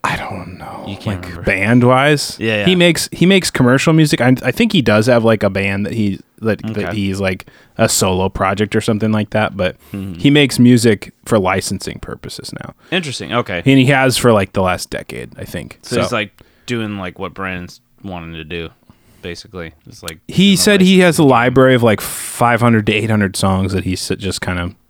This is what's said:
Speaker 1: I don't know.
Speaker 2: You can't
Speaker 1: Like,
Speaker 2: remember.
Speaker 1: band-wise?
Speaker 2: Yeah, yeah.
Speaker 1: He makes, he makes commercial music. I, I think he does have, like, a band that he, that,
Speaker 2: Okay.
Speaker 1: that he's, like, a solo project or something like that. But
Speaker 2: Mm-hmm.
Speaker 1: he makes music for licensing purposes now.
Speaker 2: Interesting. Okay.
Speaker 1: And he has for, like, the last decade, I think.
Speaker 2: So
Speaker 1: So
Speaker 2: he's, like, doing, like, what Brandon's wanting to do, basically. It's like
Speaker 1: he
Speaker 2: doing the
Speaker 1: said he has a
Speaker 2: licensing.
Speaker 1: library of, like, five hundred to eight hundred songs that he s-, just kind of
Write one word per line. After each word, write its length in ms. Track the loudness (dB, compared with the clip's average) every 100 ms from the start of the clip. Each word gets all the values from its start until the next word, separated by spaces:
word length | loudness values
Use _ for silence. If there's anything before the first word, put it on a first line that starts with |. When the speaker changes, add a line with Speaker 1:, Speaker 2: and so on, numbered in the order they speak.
Speaker 1:
I 140 | -6 -6
don't 400 | -8 -12 -12 -16
know. 280 | -16 -14 -14
Speaker 2:
You 80 | -10
can't 100 | -8 -8
Speaker 1:
Like, 20 | -10
Speaker 2:
remember. 120 | -8
Speaker 1:
band-wise? 920 | -4 -2 2 4 4 4 2 0 -2 -6
Speaker 2:
Yeah, 180 | -4 -2
yeah. 40 |
Speaker 1:
He 100 | 0
makes, 340 | 2 2 2 -4
he 140 | 0 4
makes 240 | 4 0
commercial 420 | 0 4 4 4
music. 280 | 4 4 2
I, 120 | 2 2
I 80 | 0
think 220 | 0 0
he 80 | 2
does 260 | 2 2 4
have, 180 | 4
like, 180 | 4 2
a 80 | 0
band 340 | -2 -4 -4
that 80 | -4
he, 280 | -2 -2 -4 -10 _
that, 240 | -4 -4
Speaker 2:
Okay. 200 | -6 -6
Speaker 1:
that 100 | -6
he's, 260 | -4 -4 -2
like, 240 | -2 -4 -10 _ _ -2
a 100 | 0
solo 440 | 2 0 0 -2
project 440 | 0 -2 0 0
or 60 | 0
something 320 | 0 -2 0
like 180 | -2 -2
that. 260 | -2 -2 -2
But 180 | -4 -6 _
Speaker 2:
Mm-hmm. 220 | -12 -12
Speaker 1:
he 160 | 0 4
makes 280 | 4 2 4
music 540 | 6 6 4 2 -4 _ -2
for 120 | 0
licensing 600 | 2 -2 -4 -8 -10 -12
purposes 520 | -14 -14 -14 -14 -14 -14
now. 100 | -16 -18 _
Speaker 2:
Interesting. 440 | -6 -4 -10 -4
Okay. 280 | -4 -4 -2 4
Speaker 1:
And 120 | 4
he 80 | 4
has 300 | 2 2 2
for, 160 | 4
like, 200 | 4 2
the 80 | -2
last 260 | -2 -2 -6
decade, 440 | -10 -10 -14 -14 -14
I 80 |
think. 340 | -12 -12 -14 -20
Speaker 2:
So 140 | -6 -4
Speaker 1:
So 40 |
Speaker 2:
he's, 100 | -2
like, 200 | -4 -6 _ _ _
doing, 320 | -8 -6 -6 -8
like, 220 | -10 -10
what 160 | -12
Brandon's 480 | -8 -8 -8 -12 -18 _ _
wanting 300 | -12 -12 -12
to 120 | -14
do, 260 | -10 -10 -10 _ _ _ _ _
basically. 540 | -14 -14 -16 -14 -14 _ -20
It's 160 | -16
like 160 | -16 -16 -6
Speaker 1:
he 160 | 2
Speaker 2:
doing 60 | 4
the 40 | 4
Speaker 1:
said 240 | 4 4
he 200 | 4 6
has 180 | 4 4
a 40 |
Speaker 2:
licensing. 40 | 4
Speaker 1:
library 440 | 4 4 4 4
of, 80 | 6
like, 180 | 4 2
five 640 | -4 -12 -12 0 2 4
hundred 240 | 4 2 2
to 80 |
eight 160 | 0 0
hundred 260 | 0 0 0
songs 380 | 0 0 0
that 100 | -2
he 80 | -4
s-, 200 | -6 -6 -6
just 240 | -6 -6
kind 180 | -6 -6
of 160 | -6 -10